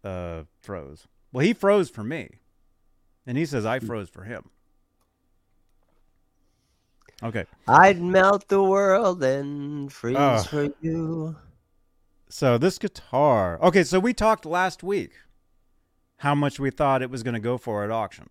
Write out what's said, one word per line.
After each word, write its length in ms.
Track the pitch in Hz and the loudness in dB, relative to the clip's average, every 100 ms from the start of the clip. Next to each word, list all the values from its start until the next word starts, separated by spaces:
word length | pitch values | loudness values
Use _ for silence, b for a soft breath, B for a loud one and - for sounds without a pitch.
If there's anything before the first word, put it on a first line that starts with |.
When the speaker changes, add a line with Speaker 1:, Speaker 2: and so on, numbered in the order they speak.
Speaker 1:
uh, 400 | 101 92 87 82 78 _ | -10 -10 -10 -12 -14 _
froze. 460 | - 95 71 76 _ _ _ | -14 -14 -14 -20 _ _ _
Well, 140 | 127 160 | -2 0
he 80 | |
froze 360 | - 196 208 160 | 2 2 2 0
for 140 | - | -8
me. 360 | 107 156 101 _ _ _ _ _ _ _ _ _ - | -10 -10 -12 _ _ _ _ _ _ _ _ _ -8
And 120 | 123 | -6
he 80 | 160 | -4
says 200 | 139 110 | -4 -4
I 140 | 131 | -4
Speaker 2:
Hmm. 60 | 113 | -6
Speaker 1:
froze 220 | 113 95 | -10 -12
for 140 | - | -16
him. 260 | 95 113 - _ _ _ _ _ _ _ _ _ _ _ _ _ _ _ _ _ _ _ _ _ _ _ _ _ _ - | -16 -16 -18 _ _ _ _ _ _ _ _ _ _ _ _ _ _ _ _ _ _ _ _ _ _ _ _ _ _ -12
Okay. 220 | 113 110 85 _ - | -8 -6 -8 _ 6
Speaker 2:
I'd 320 | 135 190 180 | 8 8 6
melt 460 | 175 185 190 202 - | 2 4 4 2 2
the 140 | 196 | 2
world 640 | 190 196 196 190 214 180 | 4 2 4 2 2 0
and 680 | 131 135 139 147 143 147 139 | 0 0 -4 -8 -8 -8 -10
freeze 240 | - 117 135 | -8 -4 2
Speaker 1:
Uh, 260 | 143 117 | 2 2
Speaker 2:
for 260 | 95 151 147 - | 0 -2 -4 -4
you. 540 | 160 165 160 165 160 156 - _ _ _ _ _ _ _ _ | -6 -4 -6 -6 -8 -12 -18 _ _ _ _ _ _ _ _
Speaker 1:
So 280 | - 139 120 | -2 2 2
this 200 | 165 - | 2 -2
guitar. 840 | 202 - - 127 147 117 92 85 | -8 -8 -6 2 4 4 2 2
Okay, 220 | 180 180 | 4 4
so 160 | 170 185 | 2 0
we 140 | 226 | 0
talked 320 | 240 214 214 160 | 0 0 0 -2
last 380 | 175 185 - | -2 -2 -4
week 300 | 175 202 90 _ _ _ _ _ _ _ _ _ _ _ | -6 -4 -6 _ _ _ _ _ _ _ _ _ _ _
how 180 | 143 143 | -2 0
much 240 | 143 135 | -2 -2
we 100 | 139 | -6
thought 320 | - 143 131 | -2 0 0
it 80 | 127 | -2
was 140 | 127 | -6
gonna 160 | 117 117 | -6 -4
go 180 | 110 123 | -4 -4
for 260 | - 104 | -4 -4
at 80 | 104 | -4
auction. 360 | 113 101 - - | -4 -6 -10 -20